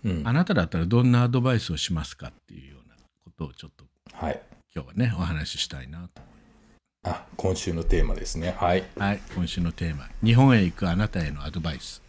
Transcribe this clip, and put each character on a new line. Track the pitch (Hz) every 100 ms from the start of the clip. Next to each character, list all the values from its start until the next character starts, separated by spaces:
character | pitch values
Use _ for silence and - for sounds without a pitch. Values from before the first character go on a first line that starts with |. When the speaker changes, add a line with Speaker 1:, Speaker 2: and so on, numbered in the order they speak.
Speaker 1:
う | 110
ん。 | 87 76
Speaker 2:
あ |
な | 135
た | 180
だ | -
っ | 85
た | 90
ら | 85
ど | 117
ん | 123
な | 120
ア | 123
ド | 127
バ | 123 117
イ |
ス | -
を | -
し | -
ま | 80
す | 73 -
か | -
っ | _ _
て |
い | - 67
う |
よ | 69 -
う |
な | _ _ _
こ | - _
と | 78
を |
ち | -
ょ | 80
っ | _
と、 | 69 _ -
Speaker 1:
は | - 80
い。 | 67 - - _ 85
Speaker 2:
今 |
日 | 69
は | -
ね、 | 120 87
お |
話 | 87 80 76 -
し |
し | -
た | 69
い | 64
な | 78 87
と。 | - - - _ _ _ _ _ _
Speaker 1:
あ、 | - 87 - -
今 | 95 92
週 | -
の | 82 85
テ | 87
ー | -
マ | -
で | -
す | 82
ね。 | 85 -
は | 87 92
い。 | - -
Speaker 2:
は | 101
い、 | 101 -
今 | - 85
週 | -
の | 85
テ | - 82
ー | 73
マ。 | - -
日 | 110 117
本 | 135 120
へ | 92
行 | -
く | 92
あ | 87
な | 107
た | 92
へ | 78
の | 71 73
ア |
ド | 85
バ | 80
イ | 67
ス。 | - -